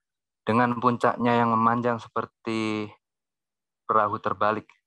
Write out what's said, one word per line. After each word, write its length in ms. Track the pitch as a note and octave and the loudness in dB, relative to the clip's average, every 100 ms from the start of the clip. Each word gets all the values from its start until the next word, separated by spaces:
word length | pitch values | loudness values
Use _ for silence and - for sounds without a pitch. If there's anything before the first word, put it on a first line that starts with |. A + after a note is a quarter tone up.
| _ _ _ _ - | _ _ _ _ -2
dengan 260 | A2+ A#2+ A#2+ | 0 0 0
puncaknya 580 | B2 A#2 B2 - A#2+ A#2+ | 0 2 0 0 2 2
yang 160 | A#2 | 2
memanjang 480 | A2+ A2+ A#2+ A#2+ A2+ | 2 2 2 0 -4
seperti 880 | - A2+ A2 _ A#2 A2+ A2 G#2+ G#2 - _ _ _ _ _ _ _ _ | -6 -10 -10 _ -6 -4 -2 -4 -8 -14 _ _ _ _ _ _ _ _
perahu 320 | - A2 G#2 A2 | 0 2 2 -2
terbalik 420 | G#2+ G2 G#2+ G#2 - _ | -4 -2 0 -2 -6 _